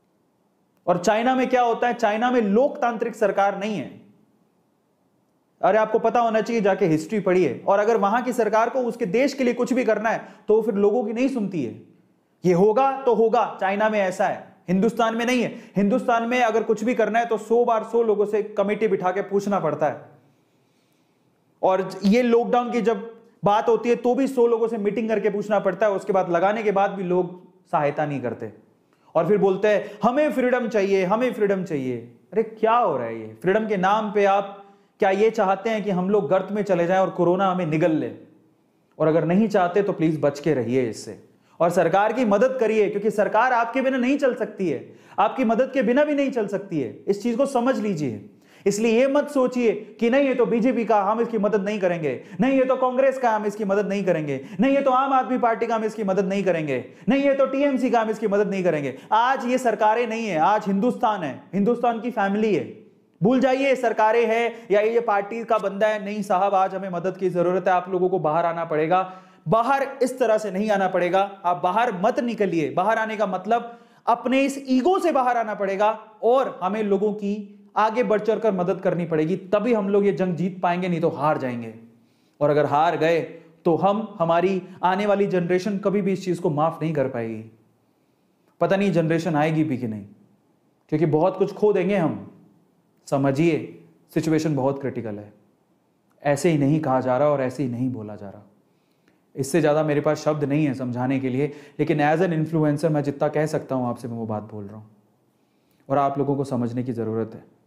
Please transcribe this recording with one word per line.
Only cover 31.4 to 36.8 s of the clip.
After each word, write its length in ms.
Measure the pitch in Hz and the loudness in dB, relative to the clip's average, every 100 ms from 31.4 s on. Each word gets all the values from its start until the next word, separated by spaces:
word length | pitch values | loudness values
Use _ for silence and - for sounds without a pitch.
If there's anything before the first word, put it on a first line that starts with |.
| 208 190 | 0 0
चाहिए। 340 | 175 151 127 120 113 - _ | -4 -6 -4 -6 -10 -20 _
अरे 100 | 190 | -4
क्या 300 | 220 - 220 | -4 -2 0
हो 240 | 233 214 135 | 2 2 -2
रहा 100 | 117 | -4
है 140 | 113 | -8
ये? 160 | 110 110 | -12 -6
फ्रीडम 240 | 180 208 220 | 0 0 0
के 80 | 202 | 0
नाम 340 | 185 214 214 | 2 0 0
पे 120 | 202 | 2
आप 400 | 196 196 202 - - - _ - | 2 2 -2 -10 -20 -20 _ -2
क्या 100 | 196 | 0
ये 200 | 190 220 | 4 2
चाहते 400 | 220 262 190 226 | 2 0 0 -2
हैं 120 | 220 | -4
कि 60 | 202 | -2
हम 200 | 180 185 | -2 0
लोग 180 | 208 151 | 0 2
गर्त 200 | 190 190 | 0 0
में 120 | 208 | -4
चले 240 | 196 175 | 0 0